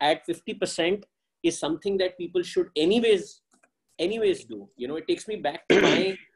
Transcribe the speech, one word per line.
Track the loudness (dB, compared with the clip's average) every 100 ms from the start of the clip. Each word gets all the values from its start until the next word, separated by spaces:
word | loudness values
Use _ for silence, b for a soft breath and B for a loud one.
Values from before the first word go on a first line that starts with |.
at | 0 0 -2
fifty | -8 -10
percent | -6 -4 -2 -2 -2 -6 _ _ _
is | -2 -2
something | -4 -4 -2 -2
that | -2 -4
people | -6 -4
should | -2 -2 -2 0
anyways, | 2 4 4 2 0 -16 _ _ _ _ _ -4
anyways | -4 0 0 0
do. | -6 -14 -14 -12
You | -8
know, | -6
it | -4
takes | -4 -6
me | -6
back | -4 -4 2
to | 4
my, | 6 4 0 -4 -12